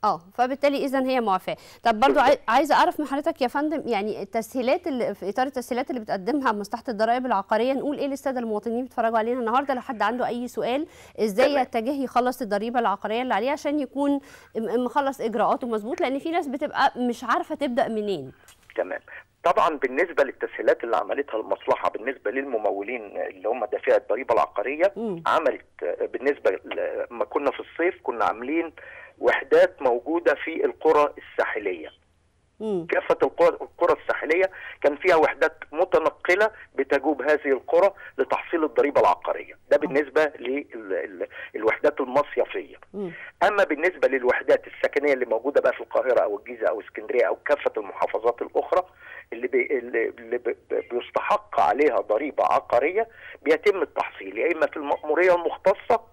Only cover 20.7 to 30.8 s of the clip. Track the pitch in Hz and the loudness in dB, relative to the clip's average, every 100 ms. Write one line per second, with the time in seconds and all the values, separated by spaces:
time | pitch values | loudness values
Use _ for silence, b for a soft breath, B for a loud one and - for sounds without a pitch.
20.7 | 165 120 113 107 123 139 110 107 98 - | 2 2 -2 -2 -4 -4 -4 -4 -4 0
21.7 | 120 90 - 113 127 107 123 139 117 107 | 0 0 -4 -8 -6 -4 -4 -4 -2 -2
22.7 | 98 101 123 104 92 82 92 98 123 107 | -4 -6 -8 -8 -8 -8 -6 -6 -4 -4
23.7 | 101 - - - 107 131 113 - - 107 | -4 2 2 2 -6 0 0 0 -2 -6
24.7 | 147 185 196 226 175 156 165 151 113 - | 0 0 0 -6 -6 0 2 2 -2 -10
25.7 | - 80 90 113 - 131 143 - 95 - | -10 -6 -4 -4 -2 -2 0 0 0 -6
26.7 | - 90 - - - - 151 143 - 110 | -6 -4 -4 -8 -6 -4 0 -2 -2 -12
27.7 | - 170 180 - 120 104 107 123 160 165 | -2 -2 -2 -8 0 0 0 -4 -2 -4
28.7 | - B B B B - - - 156 180 | -8 B B B B 2 2 4 6 6
29.7 | - 135 120 131 165 170 147 - 165 135 | 4 0 0 0 2 2 2 -4 -2 -2
30.7 | - | 2